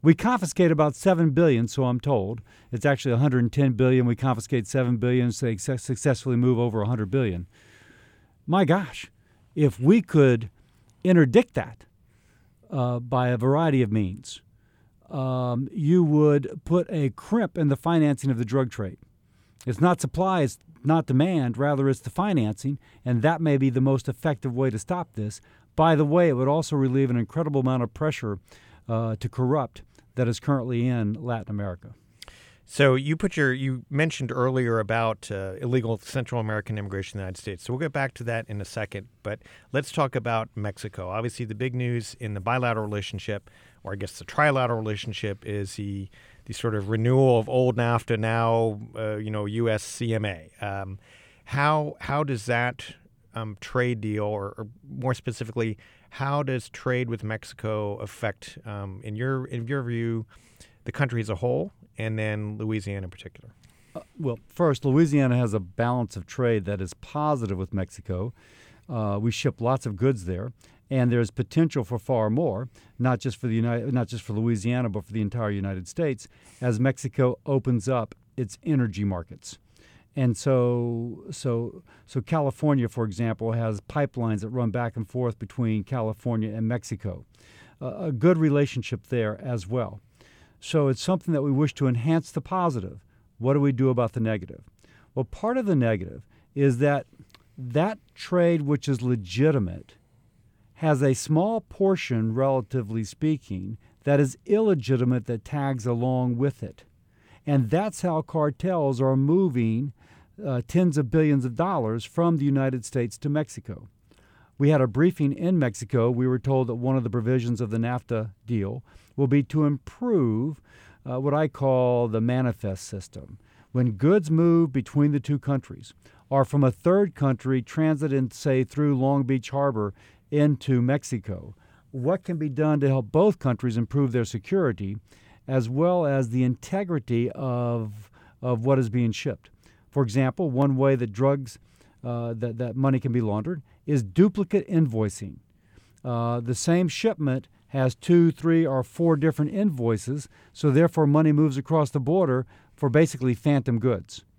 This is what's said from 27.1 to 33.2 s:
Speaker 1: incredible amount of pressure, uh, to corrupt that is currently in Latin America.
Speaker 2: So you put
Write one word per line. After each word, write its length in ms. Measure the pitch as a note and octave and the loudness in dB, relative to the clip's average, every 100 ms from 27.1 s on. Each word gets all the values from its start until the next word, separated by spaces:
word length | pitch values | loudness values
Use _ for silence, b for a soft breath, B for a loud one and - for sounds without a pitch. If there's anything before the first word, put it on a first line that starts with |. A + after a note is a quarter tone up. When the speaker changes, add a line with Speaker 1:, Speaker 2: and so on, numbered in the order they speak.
| B2 | 0
Speaker 1:
incredible 460 | A2+ D#3+ D#3 C#3 | -2 -2 -2 0
amount 200 | C3 C3 | 2 0
of 120 | A#2+ | -2
pressure, 440 | - D#3 - A#2 G2 _ b b b - | -2 -4 -4 -6 -8 _ b b b -6
uh, 300 | A2+ A2+ A2 | -4 -2 -4
to 120 | A#2+ | -6
corrupt 520 | - B2+ D3+ A#2+ - - b b - | -4 0 0 -2 -10 -20 b b -2
that 120 | A#2+ | -2
is 100 | A#2 | -2
currently 480 | - C#3 B2 A#2+ B2 | 0 -2 0 -2 0
in 280 | B2 G#2+ | 0 -2
Latin 360 | A2+ C3 A#2 G#2+ | -4 -6 -6 -6
America. 440 | G#2 G2+ F2+ - - _ B B B B B _ | -6 -6 -8 -14 -20 _ B B B B B _
Speaker 2:
So 280 | - C#3 | 4 4
you 220 | C3 C#3 | 4 0
put 200 | D#3+ | -2